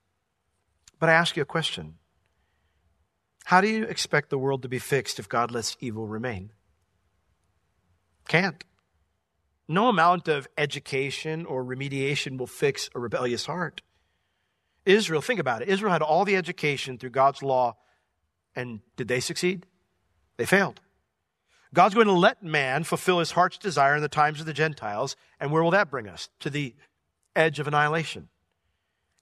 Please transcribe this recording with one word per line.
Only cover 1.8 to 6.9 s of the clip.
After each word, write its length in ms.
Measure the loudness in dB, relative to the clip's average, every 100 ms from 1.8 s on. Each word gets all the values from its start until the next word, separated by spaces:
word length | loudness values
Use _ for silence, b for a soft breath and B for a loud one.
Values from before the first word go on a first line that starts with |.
| -14 -18 _ _ _ _ _ _ _ _ _ _ _ _ _ _ 4
How 160 | 4
do 60 | 4
you 160 | 0
expect 460 | -4 -6 -2 -2 0
the 80 | -4
world 240 | -2 -4
to 80 | -4
be 100 | -8
fixed 380 | -2 -2 -2 -10
if 100 | -4
God 220 | -2 -2
lets 260 | -4 -6 -8
evil 280 | -8 -8 -8
remain? 440 | -6 -6 -8 -12 _ _ _ _